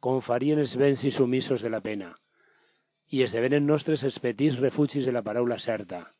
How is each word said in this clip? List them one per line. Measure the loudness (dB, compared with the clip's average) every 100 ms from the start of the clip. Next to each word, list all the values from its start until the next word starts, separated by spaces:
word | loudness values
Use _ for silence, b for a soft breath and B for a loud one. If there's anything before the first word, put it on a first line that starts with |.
com | 0 -2
farien | 0 0 2 2
els | 0 2
vents | 2 2 0
i | 2
sumisos | 2 2 0 -2
de | -2
la | -6
pena. | -6 -8 -10 -16 _ _ _ _ _ _ _ _ _
I | 0
esdevenen | 0 2 2 2 2
nostres | 2 0 -2
els | -2 -2
petits | -4 0 0 2
refugis | -2 2 0 0 -2
de | -2
la |
paraula | -2 -2 -2 -2
certa | -4 -4 -6 -12 -14 _